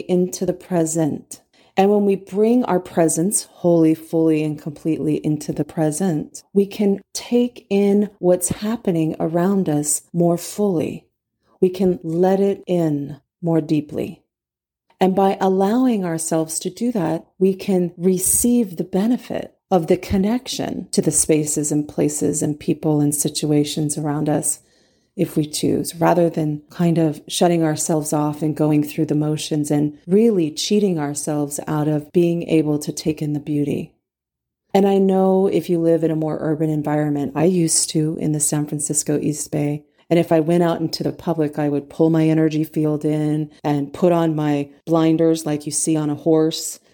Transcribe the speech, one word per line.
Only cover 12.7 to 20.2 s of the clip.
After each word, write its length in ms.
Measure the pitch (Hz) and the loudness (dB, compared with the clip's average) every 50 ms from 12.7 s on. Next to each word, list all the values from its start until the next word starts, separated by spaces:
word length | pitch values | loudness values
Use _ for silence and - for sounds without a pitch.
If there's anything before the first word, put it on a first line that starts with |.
| 180 175 165 160 147 143 143 139 147 - _ _ _ _ | 0 0 0 0 0 -2 -4 -8 -10 -14 _ _ _ _
more 200 | 175 170 165 160 | -2 0 0 0
deeply. 640 | 151 156 160 151 147 - - - 120 - 165 - _ _ _ _ _ _ _ _ _ _ _ _ _ _ _ _ | 0 0 0 -2 -2 -4 -6 -8 -8 -8 -10 -14 _ _ _ _ _ _ _ _ _ _ _ _ _ _ _ _
And 160 | 190 185 190 | 0 2 4
by 240 | 196 196 196 196 - | 4 2 2 2 2
allowing 640 | 190 190 190 190 196 196 220 254 262 254 233 202 185 | 2 2 2 2 2 2 2 2 2 2 2 0 0
ourselves 540 | 175 165 160 - - 170 160 160 160 - - | -2 -4 -4 -2 -2 0 0 0 -2 -4 -6
to 120 | - 185 | -8 -8
do 200 | 185 - 226 247 | -6 -4 -4 -2
that, 340 | 240 214 165 160 160 165 - _ _ - | -2 0 0 0 -2 -4 -6 _ _ 0
we 160 | 185 196 190 | 2 2 2
can 400 | 190 - - 190 180 180 170 - | 0 -2 0 2 2 0 0 -2
receive 840 | - 170 190 185 180 185 - - - - 240 240 240 233 190 175 - | -2 0 2 2 2 0 0 0 2 2 2 2 2 2 0 -4 -6
the 40 | 175 | -6
benefit 720 | - - 185 202 226 254 - - - - - - - - _ _ _ | -2 -2 0 2 2 0 -2 -2 -6 -8 -8 -8 -10 -14 _ _ _
of 160 | 190 180 160 | 0 2 4
the 100 | 156 185 | 2 0
connection 920 | 175 - - 202 196 | 0 0 0 0 0